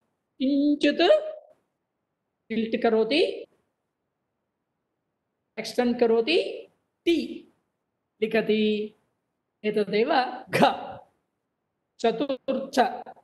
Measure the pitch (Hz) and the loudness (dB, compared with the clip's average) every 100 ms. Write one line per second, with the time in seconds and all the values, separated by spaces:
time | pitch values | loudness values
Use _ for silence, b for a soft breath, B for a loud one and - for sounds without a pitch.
0 | _ _ _ - 269 277 294 294 285 - | _ _ _ -4 0 2 2 2 2 2
1 | 339 311 - - - _ _ _ _ _ | 4 4 0 -14 -20 _ _ _ _ _
2 | _ _ _ _ - 226 220 233 240 220 | _ _ _ _ -8 -4 -2 0 2 2
3 | 220 285 392 - - _ _ _ _ _ | 2 2 0 -2 -14 _ _ _ _ _
4 | _ _ _ _ _ _ _ _ _ _ | _ _ _ _ _ _ _ _ _ _
5 | _ _ _ _ _ - - - 240 240 | _ _ _ _ _ -12 -8 -2 0 2
6 | 233 226 226 330 - - - _ _ _ | 2 2 2 0 0 -8 -16 _ _ _
7 | - 320 233 - - _ _ _ _ _ | 0 0 -2 -12 -18 _ _ _ _ _
8 | _ - 220 226 220 214 214 208 214 _ | _ -6 -2 0 0 2 2 0 -4 _
9 | _ _ _ _ _ _ 214 214 202 202 | _ _ _ _ _ _ -4 -2 -2 0
10 | 247 302 254 - - - - - - - | 0 0 -2 -6 -4 2 2 2 -10 -16
11 | - _ _ _ _ _ _ _ _ - | -20 _ _ _ _ _ _ _ _ -2
12 | 233 226 277 262 - 262 269 - 208 - | -2 0 -2 -4 -4 -4 -2 0 0 -2
13 | - - | -14 -8